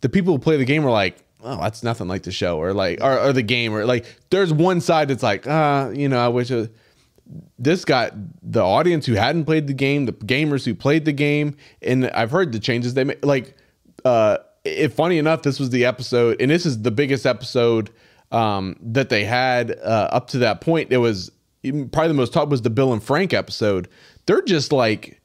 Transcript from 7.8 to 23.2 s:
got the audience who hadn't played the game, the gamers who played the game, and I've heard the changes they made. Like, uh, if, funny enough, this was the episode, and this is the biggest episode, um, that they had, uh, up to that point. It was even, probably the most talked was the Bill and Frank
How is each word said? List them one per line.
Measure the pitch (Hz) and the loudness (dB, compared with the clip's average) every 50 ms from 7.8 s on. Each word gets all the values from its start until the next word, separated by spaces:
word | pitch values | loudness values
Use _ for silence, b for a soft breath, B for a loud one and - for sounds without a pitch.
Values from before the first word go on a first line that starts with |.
| - | 0
got | - 147 127 113 - - 107 101 82 - - - | 0 0 0 0 -2 -4 -10 -14 -14 -16 -16 -12
the | 113 110 117 101 | -4 0 2 2
audience | 90 98 120 160 180 175 156 - | 4 4 4 4 4 2 0 0
who | - 117 | 0 0
hadn't | 98 107 127 151 170 156 | 2 2 2 0 0 0
played | 135 160 156 151 139 | 0 0 0 0 -2
the | 139 | -4
game, | 131 139 135 143 147 143 | -2 0 0 0 0 -2
the | 113 95 | -2 -4
gamers | - 107 104 123 135 156 156 143 135 - | -6 -4 -2 0 0 0 0 -2 -2 -2
who | 131 110 | -4 -6
played | - - 135 143 160 147 | -2 0 0 0 2 0
the | 156 147 | 0 -2
game, | 135 147 147 147 147 147 147 143 b b b b b - | 0 0 0 0 0 -2 -4 -6 b b b b b -4
and | - 123 131 127 117 | -2 0 0 0 0
I've | - - 117 113 127 | 0 -2 -2 0 0
heard | 180 196 160 113 | -2 -2 0 -4
the | 110 | -6
changes | 104 - 123 117 123 123 123 | -4 -2 -2 -2 -2 -2 -2
they | 135 131 | -2 -2
made. | 143 131 - - | -2 -2 -4 0
Like, | 143 143 135 110 - - b b b b b b _ _ - - | 0 0 0 -2 -6 -18 b b b b b b _ _ -2 0
uh, | 131 123 117 - - - - - _ _ _ _ | 2 4 6 4 4 2 0 -2 _ _ _ _
if, | - 78 95 143 143 - | -6 -2 0 -2 -2 0
funny | - 151 170 185 160 | 0 0 2 2 2
enough, | 147 156 160 156 - | 2 2 0 0 0
this | 147 135 - | -4 -2 -2
was | 139 127 | -4 -2
the | 120 127 120 | 0 2 2
episode, | 123 123 - 123 - - 120 120 117 113 - | 2 0 -2 -6 -2 0 2 4 2 2 2
and | - 131 | 2 2
this | 151 175 170 | 2 2 2
is | 170 131 110 107 | 0 -2 0 -2
the | 120 | -2
biggest | 110 107 147 135 139 127 - | 0 0 0 0 0 0 0
episode, | 135 123 - - - - 127 120 117 117 113 107 104 b b b b b b b b - | 0 -2 -2 -4 -4 0 2 2 4 2 2 0 -2 b b b b b b b b -2
um, | 117 113 110 101 98 95 95 - - | 0 0 0 0 -2 -4 -6 -8 -10
that | - 117 113 123 - - | -10 -4 -2 -2 0 2
they | 123 107 101 | 0 0 0
had, | 101 120 123 127 131 127 123 120 113 92 - - | 0 0 0 0 0 0 0 0 -2 -6 -6 -2
uh, | 90 110 110 101 - - | 0 0 0 0 0 0
up | 127 - - | -2 -4 -2
to | - 135 | -2 0
that | 120 110 101 87 | 0 0 0 -2
point. | - - 165 165 139 - 123 | -2 0 0 0 0 0 2
It | 127 | 2
was | 120 117 110 95 87 - _ _ _ _ _ _ _ | 2 2 0 -2 -8 -14 _ _ _ _ _ _ _
even, | 131 135 151 139 117 | -6 -4 -4 -6 -4
probably | - 156 156 165 | -2 0 0 2
the | 160 | 2
most | 143 127 117 - | 2 0 0 2
talked | 170 147 147 | 0 0 2
was | 143 131 107 | 0 0 0
the | 120 | 0
Bill | 113 120 135 131 123 | 0 2 2 2 0
and | 107 107 | -2 -2
Frank | - 135 151 | -2 0 0